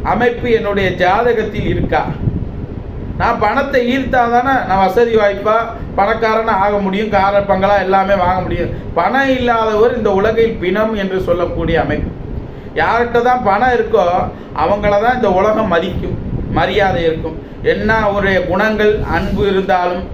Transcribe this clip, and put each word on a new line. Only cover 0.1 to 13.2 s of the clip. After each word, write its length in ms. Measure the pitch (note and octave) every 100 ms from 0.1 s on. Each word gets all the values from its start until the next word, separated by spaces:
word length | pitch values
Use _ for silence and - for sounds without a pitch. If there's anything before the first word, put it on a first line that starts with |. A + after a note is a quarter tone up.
| F#3+ A#3+ A#3+ B3
என்னுடைய 380 | A3 G3+ G3 F#3+
ஜாதகத்தில் 760 | E3+ F3+ G3+ A#3+ A3 G3+ G#3 F3
இருக்கா? 360 | F3 E3+ D#3+ D#3+ - - - - - - - - - - -
நான் 220 | G3 A#3
பணத்தை 420 | G#3 A#3 C#4 C4 A#3+
ஈர்த்தா 340 | C4+ B3+ B3+ A#3
தானே 240 | A#3+ C4 C4 -
நான் 160 | F#3+
வசதி 320 | F#3+ G3 A#3 A3
வாய்ப்பா 400 | G#3 G3 G#3+ A3+ A3+ - - -
பணக்காரனா 580 | G3+ A3 A3 A3 A3+ G3+
ஆக 180 | G3+ G3+
முடியும், 320 | G3 F#3+ G#3+
கார 320 | G3+ G3 G3+
பங்களா 340 | G3 F#3 G3 G3+
எல்லாமே 380 | F#3 F#3+ F#3+ G3
வாங்க 240 | F3 F#3
முடியும். 300 | F3+ E3+ D#3+ - -
பணம் 360 | - F3 B3+ C4+
இல்லாதவர் 680 | B3+ A#3+ A3+ A3 G#3+ A#3 A#3
இந்த 140 | G#3
உலகில் 460 | G3 G#3+ A3+ A3+ -
பிணம் 320 | F3 G3 A3 A3
என்று 220 | F#3+ F#3
சொல்லக்கூடிய 560 | F3+ F3 E3+ E3 E3 E3
அமைப்பு. 300 | C#3 D3+ - - - - - - - -
யார்கிட்ட 460 | E3 A3+ A#3+ A#3